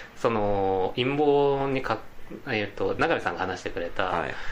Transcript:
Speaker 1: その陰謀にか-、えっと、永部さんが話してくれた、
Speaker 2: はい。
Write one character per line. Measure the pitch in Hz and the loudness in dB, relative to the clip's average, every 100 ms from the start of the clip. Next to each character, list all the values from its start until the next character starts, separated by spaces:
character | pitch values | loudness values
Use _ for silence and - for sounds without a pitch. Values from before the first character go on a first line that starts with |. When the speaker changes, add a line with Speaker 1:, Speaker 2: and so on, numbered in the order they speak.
| - - | -12 -2
Speaker 1:
そ | 127 | 0
の | 113 101 101 95 95 98 - | 2 2 2 2 2 2 0
陰 | 127 143 | 0 2
謀 | 147 143 143 139 139 | 4 6 4 2 0
に | 131 | 0
か-、 | - 113 - - - - - | 0 -4 -6 -10 -10 -10 -4
え | 110 104 | -2 -2
っ | |
と、 | - 95 - | -2 -2 2
永 | 151 | 2
部 | 139 | 2
さ | - | 0
ん | |
が | 87 | -2
話 | 92 87 | -2 -4
し | |
て | - | -4
く | - | -4
れ | 85 | -4
た、 | - | -2
Speaker 2:
は | 92 87 69 | 0 0 -2
い。 | 67 - | -4 -4